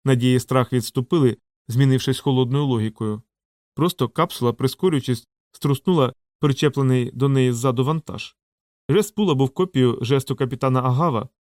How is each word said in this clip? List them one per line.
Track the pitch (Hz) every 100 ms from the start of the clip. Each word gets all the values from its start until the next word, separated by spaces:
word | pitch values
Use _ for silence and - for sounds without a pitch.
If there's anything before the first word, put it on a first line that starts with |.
Надії | 135 131 127 127
і |
страх | - 131 120
відступили, | 127 110 - 123 175 127 101 _ _ -
змінившись | 120 135 131 - 131
холодною | 143 131 127 139
логікою. | 143 120 110 - 110 107 - _ _ _ _
Просто | - 170 - 120
капсула, | - 170 - 120
прискорюючись, | 113 131 - 185 151 127 117 - _ _
струснула | - 143 135 - 170 127 - _ -
причеплений | 147 131 151 139 131 127 120
до | 120 139
неї | 135 127
ззаду | 120 131 120
вантаж. | 131 160 - 123 - _ _ _ _ _ -
Жест | 170 208
Пула | - 202
був | 131 131
копією | - 185 131 123 113
жесту | 117 135 - 135
капітана | 131 127 135 127
Агава, | 127 127 170 117 - _ _